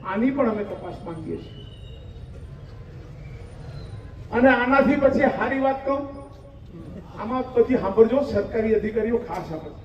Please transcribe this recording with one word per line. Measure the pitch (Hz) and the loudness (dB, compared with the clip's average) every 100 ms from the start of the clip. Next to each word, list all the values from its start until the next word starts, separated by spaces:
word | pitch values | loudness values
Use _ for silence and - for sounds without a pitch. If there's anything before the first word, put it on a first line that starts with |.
આની | - 196 247 | -4 0 2
પણ | 277 240 | 4 2
અમે | 208 202 | 2 -4
તપાસ | 180 180 165 170 | -8 -10 -10 -10
માંગીએ | 165 160 - | -10 -8 -8
છીએ. | - - - - - - - - - - - - - - - - - - - - - - - - - - - - - | -10 -14 -16 -16 -16 -14 -14 -14 -14 -14 -14 -14 -16 -16 -16 -16 -16 -14 -14 -14 -14 -14 -14 -12 -12 -12 -14 -14 -4
અને | 226 254 | 6 6
આનાથી | 247 254 269 254 294 | 6 6 6 6 6
પછી | 277 - 269 - | 4 6 2 2
સારી | 240 269 | 0 2
વાત | 269 269 277 | 2 0 -2
કહું, | 277 277 277 277 - - - - - - - - - | -2 -4 -10 -14 -16 -18 -18 -18 -16 -14 -14 -14 -10
આમાં | 220 254 254 | -4 -2 0
પછી | 240 226 254 190 | 2 4 4 2
સાંભળજો, | 202 226 262 - | 8 8 8 2
સરકારી | 202 202 233 220 214 | 0 0 0 2 2
અધિકારીઓ | 208 220 220 233 - | 2 0 2 0 -2
ખાસ | 185 147 | -8 -6
સાંભળજો. | 160 160 - | -8 -10 -14